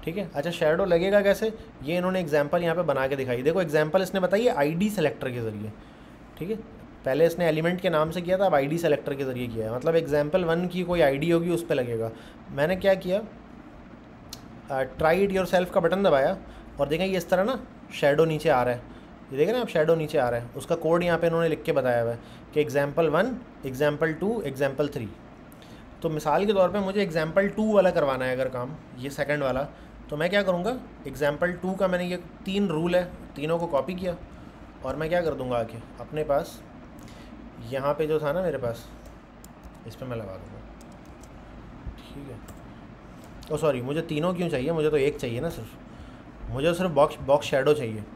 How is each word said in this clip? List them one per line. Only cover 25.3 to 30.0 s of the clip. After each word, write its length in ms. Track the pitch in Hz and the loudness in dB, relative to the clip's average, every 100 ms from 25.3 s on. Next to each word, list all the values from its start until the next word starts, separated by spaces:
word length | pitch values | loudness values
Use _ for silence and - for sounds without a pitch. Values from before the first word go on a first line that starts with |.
| - - - - - - - | -20 -20 -20 -20 -20 -20 -6
तो 60 | 165 | -4
मिसाल 380 | 156 151 151 202 | -2 2 2 4
के 60 | |
तौर 160 | 196 180 | 4 4
पे 120 | 196 | 4
मुझे 220 | 190 196 | 0 0
example 460 | 190 165 160 180 202 | 0 0 2 2 2
two 240 | - 220 | 0 4
वाला 180 | 208 185 | 6 6
करवाना 340 | 170 147 131 | 4 2 2
है 80 | 127 | 0
अगर 160 | 127 131 | 0 -2
काम, 240 | 123 123 156 - 127 | -2 -6 -10 -16 -10
ये 120 | 131 | -10
second 320 | 139 139 147 | -4 -2 0
वाला, 200 | 135 127 143 - - - | 0 0 -4 -8 -20 -18